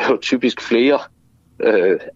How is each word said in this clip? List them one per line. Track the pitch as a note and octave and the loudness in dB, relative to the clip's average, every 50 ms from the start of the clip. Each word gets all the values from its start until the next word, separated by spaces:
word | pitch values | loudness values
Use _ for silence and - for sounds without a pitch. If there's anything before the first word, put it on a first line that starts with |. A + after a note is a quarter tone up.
| - - | 2 0
jo | B2+ G#2 | 0 -2
typisk | - - C3+ B2 C3 A#2+ - - | -2 -2 -2 0 0 0 -2 -2
flere, | - - A#2 A#2 A#2+ C#3+ C#3+ C3 - - _ _ _ _ _ _ _ _ _ - | -4 -2 0 2 2 2 2 0 -2 -6 _ _ _ _ _ _ _ _ _ -4
øh, | - - A2 G2 F2 F#2+ F2+ - - - - | 0 2 2 2 2 2 0 0 -4 -8 -4